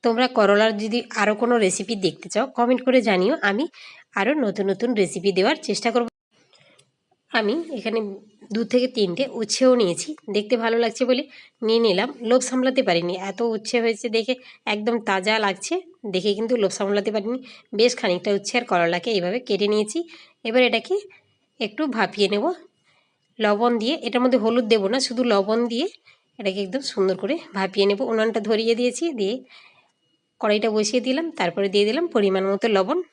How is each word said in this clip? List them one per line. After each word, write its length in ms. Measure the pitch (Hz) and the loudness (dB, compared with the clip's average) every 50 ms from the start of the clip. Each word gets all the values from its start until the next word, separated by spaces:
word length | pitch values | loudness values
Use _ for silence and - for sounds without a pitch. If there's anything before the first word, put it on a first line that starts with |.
| - | 2
তোমরা 220 | 240 226 226 254 247 254 | 0 2 2 2 2 4
করলার 360 | 233 214 196 202 208 214 220 220 202 | 4 4 6 6 6 4 2 2 0
যদি 220 | 214 220 208 240 233 - - 220 | -4 -2 -2 -4 -4 -4 -2 0
আরও 120 | 208 208 214 | 0 0 2
কোনো 200 | 208 240 240 240 233 | 0 2 2 2 4
রেসিপি 380 | 214 180 180 - 202 190 233 202 185 | 4 2 0 -2 -6 -6 -6 -2 -2
দেখতে 220 | 175 143 - - 180 | -2 -4 -4 -14 -6
চাও 160 | - 208 247 269 - - | -4 -4 -4 -2 0 -2
কমেন্ট 240 | 240 240 254 247 254 | 2 2 2 0 2
করে 160 | 262 254 254 | 4 2 4
জানিও, 320 | 220 226 202 185 185 208 302 - - | 4 4 2 2 2 2 0 0 0
আমি 220 | 202 196 214 294 - _ - - - - - - _ _ | 0 0 0 -2 -4 _ -14 -20 -20 -20 -20 -20 _ _
আরও 160 | 208 196 226 294 311 254 | -2 0 0 0 0 0
নতুন 200 | 208 180 208 196 196 | -2 -2 -2 -2 -2
নতুন 180 | 196 190 233 240 254 214 | -2 -2 -2 -2 0 0
রেসিপি 300 | 190 175 - 196 170 202 | 0 0 -2 -2 -2 0
দেওয়ার 260 | 190 185 190 233 311 311 - - | 0 2 2 2 0 -2 -4 -6
চেষ্টা 220 | - - - 233 | -6 -2 -2 0
করব। 160 | 208 240 240 226 _ _ _ _ _ _ _ _ _ _ _ _ _ _ _ _ _ _ _ _ _ _ _ _ | 0 0 -2 -2 _ _ _ _ _ _ _ _ _ _ _ _ _ _ _ _ _ _ _ _ _ _ _ _
আমি 240 | - 240 220 202 233 330 330 320 302 226 | -2 0 0 0 0 -2 -4 -6 -10 -6
এখানে 220 | 190 226 214 226 220 202 196 196 - _ _ _ - - | -6 -4 -2 -2 -4 -4 -8 -12 -16 _ _ _ -14 -6
দু 100 | 208 220 233 220 | -4 -4 -2 2
থেকে 160 | - 247 247 254 254 | 2 2 2 2 0
তিনটে 280 | 233 208 180 175 175 269 277 - 233 | 0 0 0 0 -2 -4 -4 -4 -6
উচ্ছেও 320 | 220 208 - - 262 254 254 | -6 -4 -2 2 4 4 6
নিয়েছি, 340 | 240 220 180 170 - - - 311 - _ - 196 | 6 4 2 0 -2 -6 -10 -12 -14 _ -4 -2
দেখতে 200 | 208 208 208 220 220 | -2 0 0 -2 0
ভালো 200 | 226 226 226 233 233 | 0 0 0 2 0
লাগছে 200 | 226 214 - 262 | 0 0 -2 0
বলে 180 | 247 254 247 302 - - - - - _ _ | 0 0 0 -2 -8 -14 -20 -20 -20 _ _
নিয়ে 200 | - 214 226 233 233 | 0 2 2 4 4
নিলাম, 260 | 220 180 180 208 262 294 233 240 220 | 4 4 2 0 -2 -6 -8 0 2
লোভ 120 | 240 254 254 - | 2 2 2 2
সামলাতে 320 | 254 254 254 262 254 269 262 | -2 0 0 2 2 2 2
পারিনি, 300 | 196 175 170 170 175 180 185 190 196 | 2 2 2 2 0 -4 -4 -6 -8
এত 100 | 190 190 240 233 226 | -6 -4 -4 -2 -2
উচ্ছে 200 | 214 214 - - 240 | -4 -6 -2 -2 0
হয়েছে 240 | 226 233 226 208 - 240 | 0 0 -2 -2 -6 -2
দেখে 240 | 214 226 220 240 254 254 - - - _ _ - 208 | -2 -2 0 0 -4 -6 -6 -20 -20 _ _ -4 -4
একদম 220 | 214 214 233 233 233 226 220 | -2 -2 -2 -2 -2 0 0
তাজা 260 | 196 190 185 214 214 220 | 0 0 2 0 0 2
লাগছে, 360 | 214 202 190 190 - - 320 370 359 - - _ - 214 | 2 0 -2 -2 -6 -6 -6 -6 -6 -8 -20 _ -12 -4
দেখে 200 | 185 185 180 214 202 196 | -4 -2 0 0 -2 -2
কিন্তু 160 | 226 226 247 233 | -2 -2 0 0
লোভ 140 | 202 185 190 - | 0 0 0 -2
সামলাতে 320 | 208 196 202 202 196 - | -2 0 0 0 -2 -2
পারিনি। 260 | 208 220 196 220 240 254 254 - - - _ _ - | -4 -4 -4 -4 -6 -6 -8 -14 -20 -20 _ _ 0
বেশ 180 | 202 220 247 240 | 2 2 2 2
খানিকটা 340 | - - 208 180 180 180 214 202 | 0 0 0 0 0 0 -2 -2
উচ্ছে 200 | 196 196 - - 247 | -2 -2 -2 -4 -4
আর 80 | 240 | -2
করলাকে 440 | 247 208 175 170 170 170 180 175 240 | 0 0 2 2 2 0 -2 -2 -2
এইভাবে 260 | 226 196 175 175 196 254 247 - | -2 -2 -2 -2 -4 -4 -4 -4
কেটে 200 | 214 190 202 202 | -2 0 0 0
নিয়েছি। 320 | 208 214 214 214 - 320 339 339 - - - _ _ _ _ | 2 0 0 -2 -4 -8 -8 -8 -12 -20 -20 _ _ _ _
এবার 160 | 233 220 254 254 | -2 2 2 2
এটাকে 320 | 240 214 226 226 - 370 415 403 - - _ _ _ _ _ _ _ _ _ | 4 2 -2 -2 -2 -4 -4 -4 -8 -20 _ _ _ _ _ _ _ _ _
একটু 220 | 254 202 208 - 311 294 | -8 -8 -4 -4 -4 -4
ভাপিয়ে 400 | 233 220 208 - 220 208 202 190 | 0 0 -2 -2 0 0 0 0
নেব 160 | 208 208 220 330 370 339 - - _ _ _ _ _ _ _ _ _ _ _ _ _ - | 2 0 0 -2 -4 -6 -12 -20 _ _ _ _ _ _ _ _ _ _ _ _ _ -2
লবণ 320 | 220 208 208 208 233 240 240 226 | 0 0 2 2 2 0 0 0
দিয়ে, 160 | 214 233 311 311 - | 0 -2 -2 -2 -4
এটার 180 | 233 214 247 247 | -2 -2 2 2
মধ্যে 160 | 254 240 254 | 4 2 2
হলুদ 240 | 202 220 233 247 247 214 | 2 2 2 0 2 4
দেবো 200 | 226 220 196 196 220 | 2 2 4 0 0
না, 40 | 269 | -2
শুধু 220 | 262 - 240 226 254 | -2 -4 -2 -2 0
লবণ 360 | 240 214 196 196 196 220 233 240 240 | 2 2 2 2 2 0 0 0 -2
দিয়ে 180 | 233 233 262 403 - _ _ _ - _ _ _ _ - | -2 -4 -4 -6 -8 _ _ _ -20 _ _ _ _ -6
এটাকে 200 | 196 196 190 202 | -6 -6 -4 -4
একদম 200 | 202 185 185 269 277 - | -6 -4 -6 -6 -6 -6
সুন্দর 240 | - - 190 190 185 185 | -2 0 0 0 0 -2
করে 180 | 202 196 285 339 - - - | -2 -4 -4 -4 -6 -8 -4
ভাপিয়ে 320 | 202 190 190 196 208 196 | -4 -4 -2 2 2 2
নেব। 140 | 202 202 196 - - | 2 2 0 -2 -2
উনানটা 280 | 226 220 220 226 214 226 208 202 | 0 0 0 0 0 -2 0 0
ধরিয়ে 240 | 226 214 226 226 233 | 0 0 2 0 0
দিয়েছি, 300 | 226 247 247 240 - 330 339 302 | 2 0 -2 -2 -2 -4 -4 -2
দিয়ে 220 | 226 196 190 226 262 - _ - - - - _ _ _ _ _ _ _ _ _ _ _ _ _ _ | -2 -2 -4 -4 -6 -10 _ -20 -20 -20 -20 _ _ _ _ _ _ _ _ _ _ _ _ _ _
কড়াইটা 280 | - 214 208 214 208 226 214 | 0 0 0 2 0 0 0
বসিয়ে 260 | 214 214 208 - 247 226 262 | 0 0 2 0 -2 0 0
দিলাম, 180 | 262 285 330 - 311 - | -2 0 -2 -4 -4 -2
তারপরে 280 | 196 170 170 202 196 202 190 | -4 -2 0 -2 -2 0 2
দিয়ে 120 | 202 202 208 | 2 2 2
দিলাম 160 | 220 294 349 339 - | 2 -2 -2 0 0
পরিমাণ 280 | 240 202 196 185 190 190 196 | 2 2 2 2 2 0 0
মতো 160 | 196 196 - 233 214 | -2 0 0 2 2
লবণ 240 | 190 190 190 294 359 359 _ | 2 2 2 0 -4 -4 _